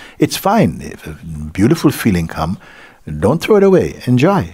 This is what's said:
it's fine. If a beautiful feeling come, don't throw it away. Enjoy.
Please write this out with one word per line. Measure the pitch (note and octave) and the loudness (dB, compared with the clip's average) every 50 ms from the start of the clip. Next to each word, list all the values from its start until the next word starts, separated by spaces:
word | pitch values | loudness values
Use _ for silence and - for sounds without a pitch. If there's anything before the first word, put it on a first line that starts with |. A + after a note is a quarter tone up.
| - - - - | -16 -20 -6 -2
it's | D#3 C#3+ - - | -2 -2 -2 -2
fine. | - F#3+ G3+ A#3 F3 F#2+ D2+ - | -2 0 2 2 2 2 0 -4
If | C#2 D2+ - - - | -10 -14 -16 -14 -14
a | - D#2 D2 - E2 D#2+ D2 D2+ D#2 | -14 -14 -14 -14 -14 -12 -12 -12 -8
beautiful | D#2+ - F#2+ B2 E3 E3 - D#3 | -2 0 2 2 2 2 2 0
feeling | B2+ - - A#2+ F#2 F2 E2 E2 | 0 0 0 0 0 0 -2 -4
come, | - - D#3+ D#3+ F#3+ - - - - - - - - _ _ - D2+ D2+ | -4 -6 -4 -4 -6 -6 -10 -16 -20 -20 -20 -20 -20 _ _ -12 -6 -2
don't | E2 G2 D3 E3+ | 0 0 0 0
throw | - - A3 G#3 | 0 2 4 4
it | G3 | 6
away. | G3 F#3+ E3+ G#2 D2 - - - | 6 4 4 2 0 -4 -6 -2
Enjoy. | - B2+ B2 C3 F3+ G3+ F3+ G2+ E2+ | 0 2 2 4 2 2 2 -2 -4